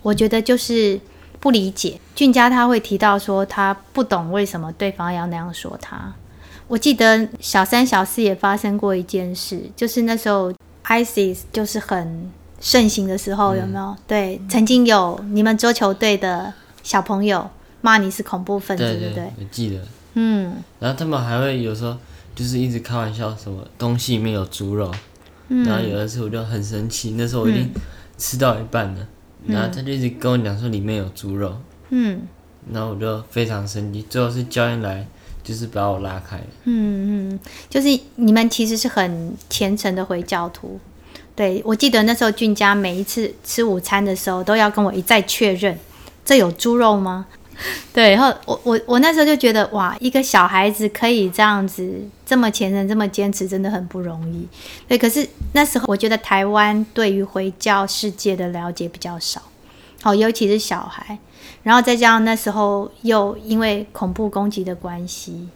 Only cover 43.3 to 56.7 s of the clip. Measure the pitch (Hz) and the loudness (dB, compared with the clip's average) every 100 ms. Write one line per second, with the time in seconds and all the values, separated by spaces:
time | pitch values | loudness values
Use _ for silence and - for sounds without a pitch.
43.3 | - - - 233 180 - 202 196 185 - | -6 -6 -2 0 0 0 0 0 -2 -2
44.3 | 185 185 220 208 208 202 190 180 226 196 | -2 0 2 4 2 0 0 2 2 2
45.3 | - 220 180 196 170 - - - - - | 0 0 2 -2 -2 -12 -20 -20 -14 4
46.3 | 269 180 165 240 240 226 208 190 185 190 | 6 6 2 2 4 4 4 0 -6 -10
47.3 | - - - - - - 240 220 202 262 | -18 -20 -12 -10 -10 -4 4 6 8 4
48.3 | - - - 240 226 233 247 311 320 302 | 2 -6 -4 0 0 2 4 6 6 4
49.3 | 302 240 214 196 208 180 - 247 262 254 | 6 4 4 0 0 -2 -2 0 0 4
50.3 | 196 180 190 208 208 214 - 233 240 185 | 4 6 4 2 2 -4 0 2 4 2
51.3 | 175 214 202 196 - 185 185 208 - - | 4 4 4 -2 -4 -8 -8 -12 -16 0
52.3 | 262 226 - 190 196 196 220 202 196 202 | 2 2 0 -2 0 0 0 0 -2 -2
53.3 | 196 190 196 196 202 180 185 175 160 165 | -2 -4 -2 -2 -4 -6 -8 -8 -8 -8
54.3 | 170 175 - - - - 247 240 277 277 | -8 -12 -16 -20 -20 -2 2 2 0 -4
55.3 | - - 285 294 247 226 196 220 220 - | -6 0 2 2 0 -2 0 0 0 2
56.3 | 196 196 208 208 | 2 4 4 4